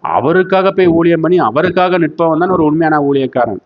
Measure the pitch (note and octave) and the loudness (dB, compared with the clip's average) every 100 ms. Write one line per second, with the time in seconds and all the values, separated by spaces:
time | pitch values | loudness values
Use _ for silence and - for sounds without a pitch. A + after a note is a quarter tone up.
0 | - E2+ A#2+ F3 F#3 F#3+ F#3+ F#3 F#3 E3 | -2 -2 0 0 2 0 0 2 2 2
1 | E3+ E3+ D#3+ F3+ B2+ A#2 F3+ F3 F3+ F3+ | 2 0 0 0 0 0 -2 0 0 0
2 | D#3+ D#3 E3 D#3+ F3+ F3+ D#3 D3+ E3 D3+ | -2 -2 -2 0 -2 0 0 0 0 0
3 | C#3+ C#3 C3 B2+ A#2 F#2+ | 0 -2 -2 -2 -4 -4